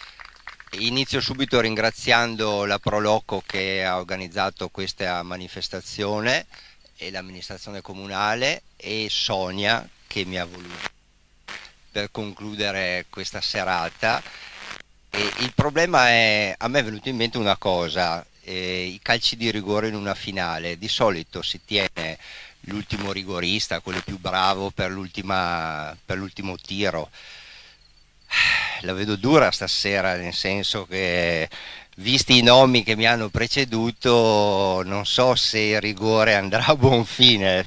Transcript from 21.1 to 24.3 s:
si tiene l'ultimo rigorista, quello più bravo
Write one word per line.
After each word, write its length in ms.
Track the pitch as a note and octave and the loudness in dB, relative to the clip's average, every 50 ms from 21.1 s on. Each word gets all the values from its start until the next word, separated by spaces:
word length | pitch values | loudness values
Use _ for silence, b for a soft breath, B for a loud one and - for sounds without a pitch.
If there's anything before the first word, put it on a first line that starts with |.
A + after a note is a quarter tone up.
| F#2+ E2 D#2+ - - F2+ | 2 0 -4 -10 -10 -10
si 220 | - - - F2+ - | -8 -8 -10 -10 -6
tiene 540 | - G#2+ G2+ G2 F#2 - - E2 D#2+ D#2+ B B B B B B B B _ - - | -2 0 0 0 0 -2 -6 -8 -8 -8 B B B B B B B B _ -12 -10
l'ultimo 440 | G2 G#2 G2+ - - G2+ G2 G2 | -8 -8 -6 -6 -6 -6 -4 -6
rigorista, 680 | F#2+ G2 F#2+ F#2 F#2+ F2 F2 F2 G2 G#2+ - - F#2 E2+ | -6 -6 -6 -6 -6 -4 -2 0 0 -2 -2 -4 -4 -6
quello 220 | - F#2+ F#2 F2+ | -6 -6 -8 -6
più 160 | - - G2+ F#2 | -8 -8 -10 -8
bravo 500 | F2+ F#2 | -6 -2